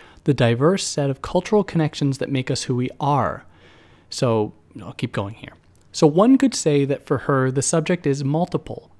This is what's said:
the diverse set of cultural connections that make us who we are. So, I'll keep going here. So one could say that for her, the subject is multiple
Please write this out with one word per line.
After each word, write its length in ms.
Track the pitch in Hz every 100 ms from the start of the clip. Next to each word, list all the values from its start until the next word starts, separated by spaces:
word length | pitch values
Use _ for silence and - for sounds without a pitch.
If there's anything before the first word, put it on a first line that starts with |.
| - - -
the 80 |
diverse 520 | 139 120 120 147 190 -
set 240 | - 139
of 120 | 131
cultural 420 | - 180 - 208
connections 540 | 196 170 151 - 143 135
that 120 | -
make 220 | 135 127
us 120 | 131
who 120 | - 123
we 140 | 127 -
are. 460 | 139 143 98 - - - - - - - _
So, 440 | - 131 113 107 - _ -
I'll 120 | 87
keep 200 | - 123
going 220 | - 98 117
here. 180 | - - _ _ _
So 120 | - 156
one 320 | 156 226 269
could 160 | 269
say 320 | - 165 143 139
that 220 | 139 -
for 120 | 139
her, 300 | - 135 131
the 140 | 135
subject 420 | - 170 156 180 147
is 180 | 139
multiple 680 | 139 151 180 151 - - -